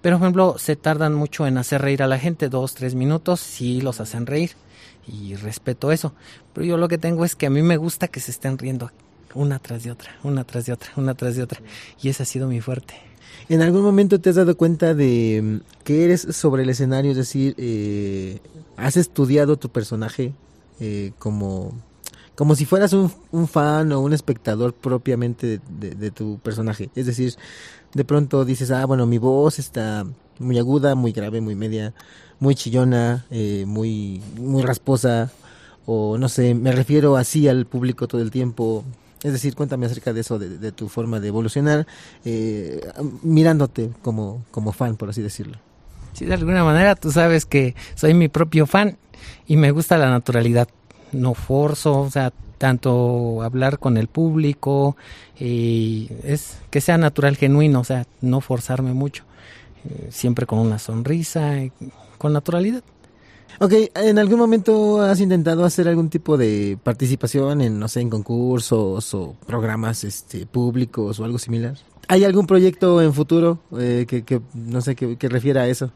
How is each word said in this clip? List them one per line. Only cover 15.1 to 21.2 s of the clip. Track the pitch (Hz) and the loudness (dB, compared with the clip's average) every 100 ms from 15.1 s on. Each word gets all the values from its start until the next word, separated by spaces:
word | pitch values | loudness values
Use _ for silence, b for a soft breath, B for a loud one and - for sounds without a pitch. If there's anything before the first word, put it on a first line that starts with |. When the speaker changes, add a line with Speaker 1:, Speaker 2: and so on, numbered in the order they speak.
| 120 113 107 | 4 2 0
Speaker 2:
mm, | 107 107 - _ | -2 -4 -8 _
que | - 151 | -2 2
eres | 175 180 - | 4 2 -2
sobre | 160 156 131 | -2 0 2
el | 127 | 0
escenario? | 127 131 131 139 | 0 0 2 0
Es | 131 | 0
decir, | 127 139 135 - | -2 0 -2 -2
eh, | 123 110 104 101 101 98 95 101 - 156 - - | -4 -4 -2 -4 -4 -6 -8 -12 -18 -20 -20 -6
¿has | 131 170 | 0 0
estudiado | 170 - 135 147 143 147 | 0 0 2 4 4 0
tu | 127 | -2
personaje, | 123 104 110 110 - 127 139 _ _ _ - | -6 -6 -6 -6 -6 -8 -8 _ _ _ -12
eh, | 110 101 98 - | -8 -8 -8 -8